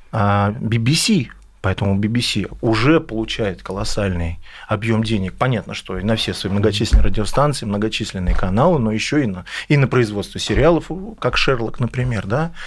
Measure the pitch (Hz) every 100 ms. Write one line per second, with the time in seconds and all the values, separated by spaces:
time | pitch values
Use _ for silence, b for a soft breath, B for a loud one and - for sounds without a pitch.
0 | - 110 101 101 101 113 110 117 117 160
1 | - 196 113 - - - 95 95 98 98
2 | 104 120 - 104 92 - 117 110 131 160
3 | 160 110 107 - 104 87 - 95 104 -
4 | 101 87 82 - B B - 107 113 110
5 | 110 110 92 - 127 107 - 104 - 92
6 | 101 113 - 90 95 101 104 101 110 -
7 | - - 101 - 147 139 113 101 110 -
8 | 107 95 90 - 92 101 165 156 110 107
9 | - 151 123 90 B B - 147 127 127
10 | 110 101 92 95 - 107 151 160 - 170
11 | 202 226 127 - - 123 113 - 120 123
12 | 127 113 92 127 165 B